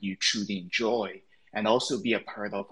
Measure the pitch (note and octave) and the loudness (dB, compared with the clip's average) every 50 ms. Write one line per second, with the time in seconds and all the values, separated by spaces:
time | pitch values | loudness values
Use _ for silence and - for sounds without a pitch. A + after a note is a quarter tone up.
0 | G#2 G2 F#2+ - - - - A2+ G2+ G2 G2+ F#2+ F2 F2 - - A#2 G#2+ A#2+ A#2 | -6 -6 -4 0 0 0 2 0 -2 -2 -4 -6 -6 -4 -2 0 2 2 2 2
1 | G#2 F#2+ F#2 - _ _ _ _ _ _ - A2+ G#2+ G#2+ A2+ B2+ - - C#3 A2+ | 0 -2 -6 -12 _ _ _ _ _ _ -6 -2 4 4 4 4 4 2 -2 0
2 | F#2+ A#2+ A2+ G2+ - - - G#2+ G#2 G#2 G2+ G2 G2 - | 2 2 0 0 0 -6 -10 -8 -6 -4 -4 -4 -6 -4